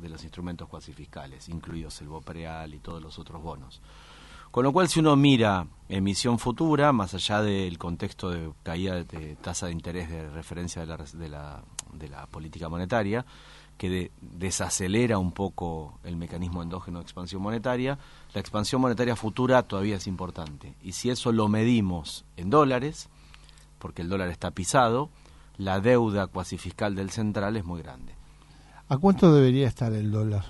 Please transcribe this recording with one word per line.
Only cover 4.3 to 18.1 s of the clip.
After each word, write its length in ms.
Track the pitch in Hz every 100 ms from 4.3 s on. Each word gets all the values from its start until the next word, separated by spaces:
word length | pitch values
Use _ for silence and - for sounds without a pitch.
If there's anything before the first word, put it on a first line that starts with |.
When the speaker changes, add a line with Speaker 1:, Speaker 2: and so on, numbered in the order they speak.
| - -
Speaker 1:
Con 140 | 120
lo 80 | 135
cual, 160 | 170 175
si 100 | 165
uno 160 | 156
mira 520 | 139 143 127 107 92 82 - -
emisión 500 | 95 98 92 123 117
futura, 520 | 123 113 160 143 147
más 220 | 120 92
allá 260 | 92 - 107
del 380 | 107 98 92 85
contexto 520 | 87 85 101 - 92
de 200 | 85 80 71
caída 320 | - 85 95 90
de, 80 |
de 320 | 80 82 78 76
tasa 300 | 90 90 90
de 60 |
interés 380 | 82 85 87 80
de 180 | 82 76
referencia 520 | 80 - 85 87 -
de 60 | 80
la 80 | 80
res-, 200 | 73 80
de 120 | 78
la, 340 | 73 73 71 - - -
de 160 | 73 76
la 180 | 71 71
política 420 | 82 80 80 82
monetaria, 560 | 85 90 117 101 117 - - - - - -
que 100 | 92
de-, 220 | 92 87 -
desacelera 960 | 87 85 92 - 87 - 92 110 120 101
un 120 | 90
poco 720 | 98 98 - 87 80 73 -
el 140 | 87 85
mecanismo 480 | 85 87 90 87
endógeno 340 | 85 90 90 87
de 60 |
expansión 360 | 82 92 87 95
monetaria, 560 | 101 113 123 123 131 139 -